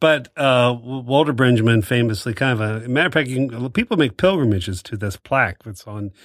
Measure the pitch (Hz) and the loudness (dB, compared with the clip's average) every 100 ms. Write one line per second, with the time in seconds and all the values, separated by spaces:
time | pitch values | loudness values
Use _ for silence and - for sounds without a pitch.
0 | 156 147 123 - 139 123 123 120 120 131 | 2 2 -2 -2 2 4 2 0 -6 -8
1 | 123 139 147 127 127 117 113 117 95 123 | 0 2 2 2 4 4 4 2 2 0
2 | 117 104 123 110 135 113 107 110 120 135 | 0 -2 -6 -2 -2 -2 -2 -6 -2 0
3 | 175 160 127 131 135 117 127 202 240 196 | 0 0 -2 -2 -4 -4 -6 -4 -2 0
4 | 131 - 185 185 120 95 98 92 - 104 | 0 2 0 2 0 0 -4 -10 -10 -8
5 | 101 - - 135 107 87 110 98 110 104 | -8 -8 -4 -2 -2 -4 -16 -18 -14 -10
6 | 101 - | -10 -12